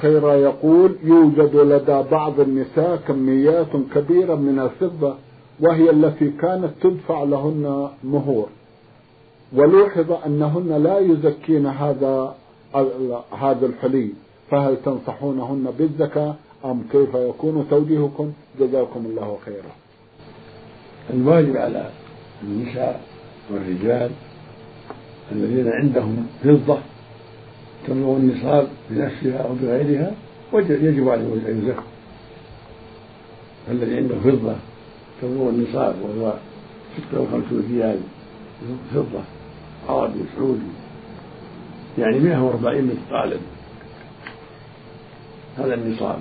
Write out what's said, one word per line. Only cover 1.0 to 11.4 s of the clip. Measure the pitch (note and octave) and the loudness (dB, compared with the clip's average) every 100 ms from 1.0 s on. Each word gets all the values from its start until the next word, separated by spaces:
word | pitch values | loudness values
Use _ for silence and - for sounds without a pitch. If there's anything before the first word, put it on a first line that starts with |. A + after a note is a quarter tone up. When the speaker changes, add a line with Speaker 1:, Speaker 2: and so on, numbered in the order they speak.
Speaker 1:
يوجد | D#3+ E3 D3+ C#3+ C#3+ C#3+ | 6 8 8 6 4 6
لدى | C#3+ C#3+ D3 C#3 C3 | 6 6 4 2 2
بعض | D#3 D3+ C3+ | 0 0 2
النساء | C3+ C3+ B2+ D#3+ E3+ E3 - | 2 2 0 0 0 0 -2
كميات | C3+ C3 C3 C#3+ E3+ D#3+ C#3+ B2+ D3 | -2 2 4 4 4 0 -2 0 -2
كبيرة | D3 F3 F3+ D3+ | 2 2 2 0
من | C#3 C3+ | 0 0
الفضة | B2+ - F#3 D#3+ C#3+ C3+ - - - - | -2 -2 -4 -2 -4 -4 -14 -20 -20 0
وهي | D#3+ D#3+ E3 | 2 6 6
التي | D3+ D3+ D3+ D3 C#3+ | 6 4 2 -2 0
كانت | F3 F#3 E3 - | -2 -2 -4 0
تدفع | F#3 F3+ - D#3+ | 0 0 -4 -2
لهن | C#3+ C#3 D3 D#3 C#3+ C#3 C#3 - | 0 0 -2 -2 -4 -4 -6 -8
مهور، | C3 C#3+ C3+ A#2 G#2 - _ _ _ _ _ _ _ _ - | -4 -2 0 -2 -4 -12 _ _ _ _ _ _ _ _ -2
ولوحظ | B2+ D3 F#3+ G3+ F3 D#3+ E3+ D#3 | 4 6 8 6 2 0 -2 -2
أنهن | D3 D3+ E3+ F3 D3+ | 0 0 0 -2 2
لا | D#3+ G3 | 2 2
يزكين | F#3 D#3 D3+ D3 | 2 2 2 -2